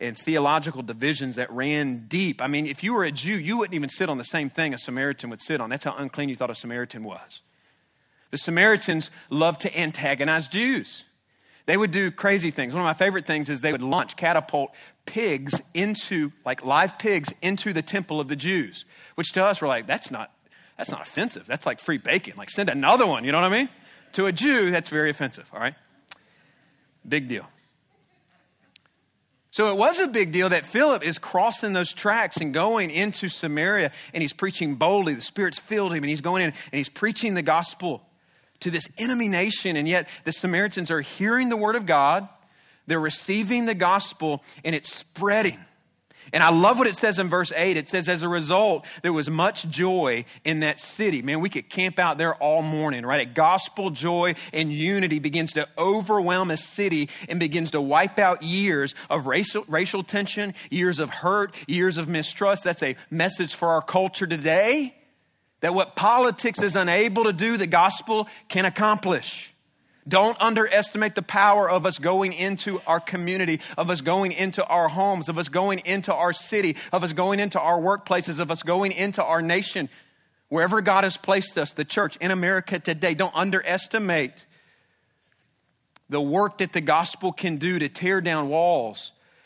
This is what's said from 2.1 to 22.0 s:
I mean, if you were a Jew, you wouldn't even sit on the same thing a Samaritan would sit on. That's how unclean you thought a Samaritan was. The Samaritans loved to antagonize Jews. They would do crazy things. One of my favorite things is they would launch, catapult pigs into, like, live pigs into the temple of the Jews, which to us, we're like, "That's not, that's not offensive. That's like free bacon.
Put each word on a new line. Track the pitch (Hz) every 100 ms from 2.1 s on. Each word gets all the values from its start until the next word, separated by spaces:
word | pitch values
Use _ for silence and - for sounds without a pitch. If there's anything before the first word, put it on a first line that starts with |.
| 175 185 -
I | 131
mean, | 147 151
if | 131
you | 196
were | 240
a | 165
Jew, | 139 151 208
you | 156 233
wouldn't | 196
even | 175 139
sit | - 185
on | 135
the |
same | 117 165 139
thing | - 160
a | 123
Samaritan | - 127 143 139 120
would | 110
sit | - 151
on. | 113
That's | 139
how | 151 117
unclean | 139 - 143
you | 123
thought | 123
a | 110
Samaritan | 117 120 120 117
was. | 107 87 - - _ _ _ _ _ _ _ _ _
The | 147
Samaritans | - 170 208 208 190 160 147 - -
loved | 143 165 160
to | 202 156
antagonize | 160 156 143 139 143 160 156
Jews. | 196 247 240 - - - _ _ _ _ _ -
They | 190
would | 208
do | 185 185
crazy | - 202 196 165
things. | 147 123
One | 165
of | 170
my |
favorite | 156 190 190 156
things | 151 143
is | 139
they | 151
would | 143
launch, | 131 175 123 -
catapult | 170 160 151 147 139 - - _ -
pigs | 220 220 139 139 180 -
into, | 170 202 208 - 180 147 -
like, | 127 127
live | 131 143 185 -
pigs | 214 185 143 -
into | 175 196 -
the | 160
temple | 151 196 - 151
of | 135
the |
Jews, | 147 156 190 107 - - - -
which | - 165
to | 190
us, | 196 190
we're | 147
like, | 120 107
"That's | 190 -
not, | 113 107 _ _ _ _ -
that's | 120
not | -
offensive. | - - 240 - -
That's | 135 -
like | 117
free | -
bacon. | 139